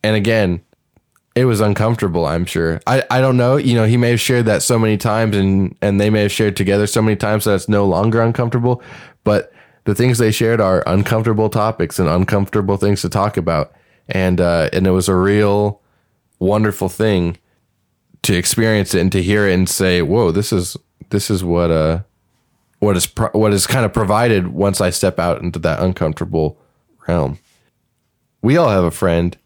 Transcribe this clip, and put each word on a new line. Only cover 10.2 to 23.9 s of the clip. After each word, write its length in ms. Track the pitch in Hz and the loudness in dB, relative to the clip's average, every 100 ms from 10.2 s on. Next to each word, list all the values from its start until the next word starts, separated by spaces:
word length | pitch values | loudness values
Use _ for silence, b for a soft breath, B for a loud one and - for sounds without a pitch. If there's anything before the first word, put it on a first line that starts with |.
| 113 | 0
shared 280 | 110 113 113 | 2 0 2
are 220 | 98 92 - | 2 2 0
uncomfortable 640 | 95 101 110 113 107 110 | 0 0 0 0 0 0
topics 480 | 113 107 110 85 - | 0 -2 -2 -4 -2
and 100 | 87 | 0
uncomfortable 680 | 87 95 101 98 110 98 98 | 0 0 0 0 -2 -2 0
things 260 | 101 101 | 0 0
to 60 | 85 | -2
talk 280 | 101 101 98 | -2 -2 -2
about. 360 | 82 80 76 b b b b | -2 -2 -4 b b b b
And, 320 | 95 92 90 | -2 0 2
uh, 300 | 87 85 76 | 2 0 0
and 140 | - 95 | 0 0
it 40 | |
was 160 | 92 90 | 0 0
a 60 | |
real 680 | 92 95 104 104 101 104 101 _ _ _ _ _ _ | 0 2 2 2 0 -2 -4 _ _ _ _ _ _
wonderful 500 | 92 107 107 101 95 | -2 0 0 -2 -6
thing 480 | - 110 95 85 85 _ _ _ _ _ _ _ _ | -2 0 0 -2 -6 _ _ _ _ _ _ _ _
to 120 | - 90 | -2 0
experience 580 | - - 113 107 92 | 0 0 0 0 0
it 60 | 92 | 0
and 120 | 92 | 0
to 100 | 95 | 0
hear 240 | 87 104 101 | 0 2 2
it 60 | |
and 140 | 90 90 | 2 0
say, 340 | - 92 90 | 0 0 2
"Whoa, 280 | 78 107 95 | 0 0 2
this 200 | 87 104 | 0 -2
is, 240 | 101 87 - _ _ - | -4 -4 -12 _ _ -6
this 200 | 101 - | -6 -2
is 140 | 98 | -4
what, 260 | 90 85 85 | -2 0 0
uh, 300 | 80 78 82 - _ _ _ _ _ _ _ | 0 0 -2 -6 _ _ _ _ _ _ _
what 180 | 104 92 | 0 0
is 100 | - | -2
pro-, 240 | - 113 | -4 -2
what 220 | 104 107 | 0 2
is 140 | 101 - | 2 0
kind 180 | 131 | 0
of 80 | 110 | 0